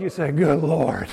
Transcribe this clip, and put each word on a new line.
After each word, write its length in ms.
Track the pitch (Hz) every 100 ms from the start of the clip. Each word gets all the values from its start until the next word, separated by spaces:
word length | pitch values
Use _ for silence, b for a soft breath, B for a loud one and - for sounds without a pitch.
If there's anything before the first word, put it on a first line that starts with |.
you 100 | 190
say, 220 | 185 151
Good 300 | 147 170 143
Lord. 460 | 156 160 139 - -